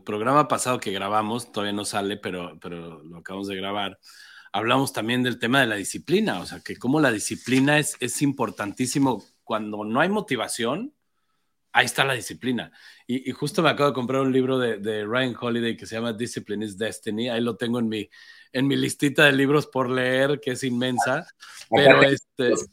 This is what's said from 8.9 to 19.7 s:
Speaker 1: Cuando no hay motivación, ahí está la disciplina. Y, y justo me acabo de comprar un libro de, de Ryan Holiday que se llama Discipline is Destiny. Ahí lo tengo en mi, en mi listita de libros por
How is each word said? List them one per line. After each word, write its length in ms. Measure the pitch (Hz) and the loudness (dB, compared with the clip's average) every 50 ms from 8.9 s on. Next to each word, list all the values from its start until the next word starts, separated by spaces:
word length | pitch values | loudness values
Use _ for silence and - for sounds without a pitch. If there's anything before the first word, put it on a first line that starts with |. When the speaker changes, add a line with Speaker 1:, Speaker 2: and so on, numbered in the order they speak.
| - 147 139 131 117 98 - _ _ _ _ | 0 2 2 2 2 -2 -6 _ _ _ _
Speaker 1:
Cuando 400 | - 113 107 110 107 107 104 104 | -6 -4 -4 -4 -4 -6 -6 -4
no 160 | 107 113 135 | -2 2 2
hay 100 | 165 185 | 2 2
motivación, 840 | 208 214 - - 131 110 - - - - 113 117 139 190 247 294 - _ _ _ _ _ _ _ _ _ _ _ _ _ _ _ | 2 -2 -2 -2 -4 -4 -4 -4 -4 -4 -2 -2 -2 -4 -6 -8 -12 _ _ _ _ _ _ _ _ _ _ _ _ _ _ _
ahí 140 | - 123 127 | 2 2 2
está 160 | 120 - - 135 | 2 2 0 0
la 80 | 135 131 | 2 0
disciplina. 580 | 117 101 - 98 78 - 127 123 107 85 80 - - - - - - _ | -2 -4 -8 -10 -6 -4 -2 -2 -2 -4 -8 -12 -20 -20 -20 -20 -14 _
Y, 200 | - 120 127 - | -6 -6 -4 -4
y 60 | 131 117 | -6 -6
justo 300 | - 147 143 - 180 165 | -4 -6 -4 0 2 2
me 60 | 143 | 4
acabo 200 | 127 135 143 143 | 4 4 2 2
de 60 | 127 | 2
comprar 260 | 131 123 117 131 135 | 0 -2 0 0 2
un 100 | 135 131 | 2 4
libro 280 | 127 131 127 127 131 127 | 4 4 4 2 2 0
de, 180 | 123 117 110 | 0 0 -2
de 280 | 101 101 110 107 107 104 | -2 -4 -4 -2 -2 -2
Ryan 300 | 104 117 127 131 123 110 - | -2 0 0 0 -2 -2 -4
Holiday 360 | 123 120 117 117 117 117 110 | -4 -2 -2 0 0 -2 -4
que 100 | 117 101 | -6 -8
se 80 | 95 110 | -8 -6
llama 180 | 113 117 120 110 | -4 -4 -4 -4
Discipline 500 | 104 120 110 - - 95 - 104 104 110 | -4 -6 -6 -8 -8 -8 -6 -6 -6 -6
is 140 | 107 95 | -6 -6
Destiny. 520 | 92 110 104 92 - - 113 104 110 120 127 | -6 -6 -6 -6 -8 -8 -6 -4 -4 -2 -2
Ahí 120 | 117 117 | -2 0
lo 160 | 120 120 107 | 0 -2 -2
tengo 220 | - 123 117 120 123 | -2 -2 -2 0 0
en 100 | 113 110 | 0 -2
mi, 200 | 110 107 95 - - - - - - - - _ - | -2 -4 -6 -8 -12 -20 -20 -20 -20 -20 -14 _ -2
en 140 | 127 135 | 0 0
mi 80 | 139 135 | 2 2
listita 500 | 127 135 131 - - 147 139 131 - 151 | 2 0 -2 -2 0 -2 0 4 6 6
de 80 | 143 139 | 6 6
libros 340 | 135 135 135 147 147 - | 6 4 4 4 2 2
por 220 | - | 0